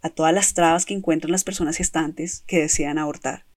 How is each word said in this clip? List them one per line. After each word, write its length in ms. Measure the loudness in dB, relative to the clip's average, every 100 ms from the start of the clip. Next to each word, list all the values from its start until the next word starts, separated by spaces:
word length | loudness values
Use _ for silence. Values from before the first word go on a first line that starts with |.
a 80 | -8
todas 220 | 0 2
las 220 | 4 2
trabas 300 | 2 4 4
que 100 | 0
encuentran 380 | -4 0 0 0
las 100 | -2
personas 340 | -2 -2 -2 -2
gestantes 680 | -2 0 -2 -4 -8 -8 -2
que 140 | 0
desean 360 | 2 0 0 -2
abortar. 480 | -4 -4 -8 -8 -14